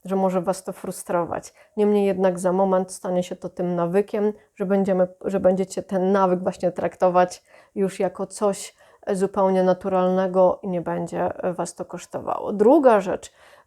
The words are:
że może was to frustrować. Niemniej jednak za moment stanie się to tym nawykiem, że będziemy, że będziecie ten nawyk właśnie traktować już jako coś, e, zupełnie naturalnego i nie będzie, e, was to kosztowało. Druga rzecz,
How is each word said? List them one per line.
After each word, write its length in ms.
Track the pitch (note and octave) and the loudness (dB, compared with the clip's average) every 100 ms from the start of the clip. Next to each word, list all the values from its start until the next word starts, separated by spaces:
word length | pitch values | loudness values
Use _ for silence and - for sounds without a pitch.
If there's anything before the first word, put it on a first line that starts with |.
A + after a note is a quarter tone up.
| F#3 | -6
że 100 | F#3+ | -2
może 260 | F#3+ F#3 | 0 -2
was 220 | F3 F#3 | -2 -4
to 100 | - | -6
frustrować. 800 | F#3 - F3+ - F3+ E3 - - _ _ - | -12 -10 -12 -4 -4 -2 -6 -12 _ _ 0
Niemniej 280 | G#3 G#3 G3 | 2 4 2
jednak 340 | F#3 F#3+ F3 | 2 0 0
za 120 | F#3 | 0
moment 400 | F#3 G3 F#3 F#3 | 0 2 2 -2
stanie 320 | - F#3+ F3+ | -8 -4 -2
się 120 | F3+ F3+ | -4 -8
to 140 | F3+ | -12
tym 260 | - F3 F3 | -6 -4 -2
nawykiem, 580 | E3+ F#3+ G3+ A3 G#3 G#3 _ - | 0 0 -2 -2 -2 -4 _ -8
że 100 | F#3+ | -2
będziemy, 420 | G3 G3 F#3 F3+ - - | 0 2 2 0 -2 -4
że 140 | F#3+ | 0
będziecie 440 | F#3 F#3 F#3+ - | 2 2 -2 -6
ten 280 | - G3 F#3 | -6 -2 2
nawyk 280 | G3+ F#3+ F3+ | 2 2 0
właśnie 320 | F#3 - F3+ | -2 -2 -4
traktować 720 | - E3+ - F#3 F3+ F3+ - _ - _ G#3 | -2 -6 0 2 4 2 0 _ -20 _ -4
już 240 | F#3+ - | -4 -2
jako 280 | F#3+ F#3 F#3+ | -4 -4 -10
coś, 480 | - G#3 G3 - - _ _ - | -4 -2 -2 -10 -20 _ _ -4
e, 100 | G3 | -2
zupełnie 480 | F#3+ G3+ F#3+ F#3+ | -2 2 2 4
naturalnego 960 | F#3 F#3 G3 F#3 F#3 F#3 F#3+ F#3 F#3 - | 2 0 0 0 2 2 0 4 2 2
i 60 | G3+ | -4
nie 140 | F3 | -6
będzie, 560 | E3 F3 E3+ F3 F3+ - | -4 -6 -6 -4 -4 -4
e, 100 | - | -6
was 220 | F3+ F3 - | -4 -8 -8
to 100 | F3+ | -12
kosztowało. 680 | F3 - C3+ - - - | -12 -12 -10 -6 -6 -4
Druga 480 | G3+ G#3 D#4 C4 G#3+ | 2 6 8 6 4
rzecz, 300 | F#3+ - - _ - - | 2 -6 -8 _ -20 -20